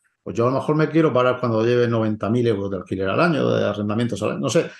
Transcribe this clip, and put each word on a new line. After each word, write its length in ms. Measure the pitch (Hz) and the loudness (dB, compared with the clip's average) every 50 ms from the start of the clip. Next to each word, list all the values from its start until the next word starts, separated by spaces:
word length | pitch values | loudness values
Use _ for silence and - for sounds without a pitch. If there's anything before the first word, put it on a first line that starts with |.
| _ _ _ _ | _ _ _ _
pues 160 | - - 90 | -14 -8 -4
yo 80 | 98 117 | 0 0
a 40 | 127 | 0
lo 60 | 135 | 0
mejor 200 | 131 131 - 151 | 0 -2 0 0
me 140 | 156 156 143 | 2 2 2
quiero 200 | 147 165 160 147 | 2 2 2 4
parar 300 | 117 127 123 127 123 - | 4 2 2 2 2 0
cuando 240 | - 117 110 110 113 | 0 0 0 2 2
lleve 240 | 120 123 120 120 117 | 2 2 2 2 2
noventa 400 | 117 113 110 107 107 107 104 101 | 2 0 0 0 -2 -2 -2 -2
mil 180 | 117 123 117 | 0 2 2
euros 240 | 117 107 98 98 98 | 0 0 0 -2 -4
de 60 | 98 | -6
alquiler 320 | 90 - - 101 92 95 95 | -8 -8 -6 -6 -4 -2 -2
al 100 | 104 127 | 0 2
año, 300 | 165 175 151 131 120 120 | 2 2 2 0 0 0
de 160 | 113 110 107 | 2 0 0
arrendamientos 580 | 104 101 101 104 104 104 113 120 117 110 92 107 | 0 -2 -2 -4 -2 -2 -2 -2 -2 -2 -4 -4
al 100 | 120 131 | -4 -4
año. 80 | 139 | -4
No 100 | 143 131 | -2 0
sé, 200 | - 170 - - - | 0 0 0 -2 -6